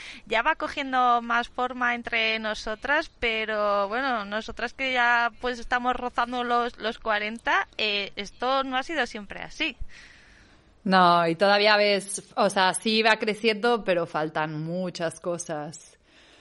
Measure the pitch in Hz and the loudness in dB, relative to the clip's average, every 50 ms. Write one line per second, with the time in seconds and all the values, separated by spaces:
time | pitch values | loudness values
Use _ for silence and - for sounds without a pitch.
0 | - - - - - 202 220 220 240 311 320 - 302 302 - 302 277 269 262 254 | -18 -18 -18 -16 -8 -2 -2 0 2 2 0 0 -2 -6 -4 -6 -4 -2 0 2
1 | 247 247 240 240 233 233 233 240 240 - - - 247 254 254 254 247 240 240 240 | 4 4 4 2 2 0 -2 -2 -2 -2 -4 -4 -4 -4 -2 -2 -2 -2 -2 -2
2 | 233 - 233 226 220 220 220 220 220 214 214 - - 226 214 208 - 269 285 311 | -4 -4 -2 0 0 0 0 -2 -2 -4 -6 -6 -6 -8 -8 -4 -2 0 2 2
3 | 320 - _ - 247 233 220 220 220 214 220 208 208 208 202 202 202 196 214 247 | 0 -2 _ -4 -2 -2 0 -2 -2 -2 0 0 2 2 2 2 0 0 -2 -2
4 | 277 269 247 220 202 202 208 220 214 - 220 - 220 240 - - 262 262 254 247 | -2 0 -2 -2 -4 -4 -6 -6 -6 -6 -8 -6 -6 -6 -6 -4 -4 -2 2 2
5 | 240 240 240 233 240 233 220 - - 247 247 233 233 - 254 247 240 254 247 247 | 4 4 4 4 2 0 -2 -4 -4 -4 -4 -4 -4 -2 0 0 2 0 0 0
6 | 247 247 - 247 240 240 254 247 240 240 240 240 233 247 - - 214 220 233 - | -2 -4 -2 -2 -2 -2 -2 -4 0 2 2 2 2 0 -4 -4 -6 -6 -6 -4
7 | - 226 214 208 208 214 226 233 - 285 320 392 381 - - - 220 214 208 202 | -2 -2 -2 0 -2 -4 -8 -6 -2 0 0 0 0 -2 -4 -4 -2 0 0 -2
8 | 196 - - 202 202 - - - 247 254 269 269 269 269 254 262 269 - - 233 | -4 -6 -8 -10 -10 -10 -8 -4 -2 0 2 0 0 0 -2 -4 -4 -2 -2 -2
9 | 240 - - 214 202 - 180 175 170 160 - - 311 311 240 - - - - - | -2 -2 -4 -10 -12 -12 -12 -14 -14 -10 -6 -4 -4 -4 -4 -6 -10 -10 -12 -14
10 | - - - - - - - - - - - _ _ _ _ _ - 190 185 185 | -20 -20 -20 -20 -20 -20 -20 -20 -20 -20 -20 _ _ _ _ _ -2 2 4 6
11 | 180 175 175 170 170 165 165 165 202 196 202 208 208 214 214 208 208 208 202 190 | 6 6 6 6 4 2 2 2 4 4 4 6 6 6 6 6 4 4 2 2
12 | 196 196 - - - - - - 214 190 196 196 185 185 175 - - 226 220 220 | 0 -4 -10 -10 -10 -6 0 2 2 2 4 4 4 2 2 0 0 0 2 4
13 | 214 226 214 220 233 214 202 208 - 226 214 202 208 240 240 226 - 196 180 170 | 4 4 2 2 0 -2 -2 0 0 0 0 2 2 2 2 2 2 0 0 0
14 | 170 165 - 156 156 156 156 160 156 160 156 151 156 165 170 185 185 180 165 - | 0 -2 -2 -4 -4 -2 -2 -2 -2 -2 -4 -6 -6 -4 -4 -4 -4 -6 -4 -4
15 | 170 160 - - - 180 175 165 - - 160 151 147 165 151 - - - _ _ | -4 -6 -6 -6 -6 -6 -6 -6 -6 -8 -8 -8 -8 -10 -12 -16 -20 -20 _ _
16 | _ _ _ - - - - _ | _ _ _ -20 -20 -20 -20 _